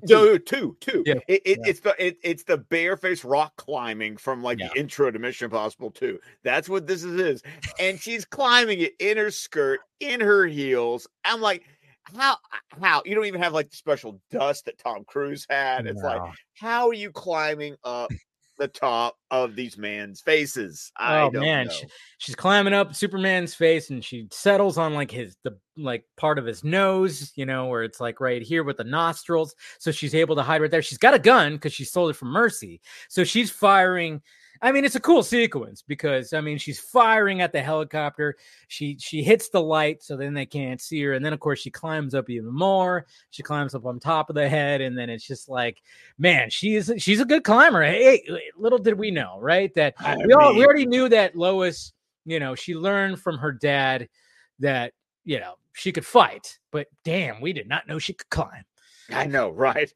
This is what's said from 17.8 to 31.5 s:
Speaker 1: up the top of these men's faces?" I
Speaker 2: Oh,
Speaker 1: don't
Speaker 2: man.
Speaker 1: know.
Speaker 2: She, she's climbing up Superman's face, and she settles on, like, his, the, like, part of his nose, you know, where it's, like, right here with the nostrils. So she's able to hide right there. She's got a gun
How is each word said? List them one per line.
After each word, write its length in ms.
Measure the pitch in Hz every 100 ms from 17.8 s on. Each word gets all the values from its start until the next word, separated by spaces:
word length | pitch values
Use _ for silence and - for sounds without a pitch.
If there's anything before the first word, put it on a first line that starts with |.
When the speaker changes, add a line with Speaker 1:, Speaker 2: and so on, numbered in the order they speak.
Speaker 1:
up 260 | 123 123 117 - - _ _ -
the 100 | 143
top 480 | - 135 117 120 - _
of 240 | 131 123 107
these 220 | 123 104
men's 420 | 104 104 101 98
faces?" 680 | - 156 143 131 98 76 - -
I 240 | 120 156
Speaker 2:
Oh, 80 | 143
Speaker 1:
don't 120 | 127
Speaker 2:
man. 260 | 151 147 120
Speaker 1:
know. 60 |
Speaker 2:
She, 120 | - - - - _
she's 180 | - 123
climbing 380 | 185 202 196
up 200 | 202 196 -
Superman's 580 | 202 196 190 185 170
face, 360 | - 165 160 -
and 140 | 131
she 240 | - 123 113
settles 460 | - 202 196 202 160
on, 160 | 160
like, 180 | 147 143
his, 260 | 120 110 -
the, 140 | 131 98 _ -
like, 260 | 139 120 - -
part 200 | 156 147
of 80 | 117
his 160 | 117 151
nose, 680 | 180 196 190 190 143 143 -
you 100 | 135
know, 220 | 131 127
where 160 | 120
it's, 180 | 113 -
like, 180 | 120 113
right 220 | 131 123
here 220 | 113 165 143
with 100 | 135
the 60 |
nostrils. 720 | 120 151 165 160 - 165 156 - - -
So 140 | -
she's 220 | 151 151
able 220 | 156 160 151
to 80 |
hide 180 | 131 160
right 80 | 151
there. 100 | 165
She's 160 | 151 131
got 160 | 208
a 60 | 180
gun 380 | 175 247 147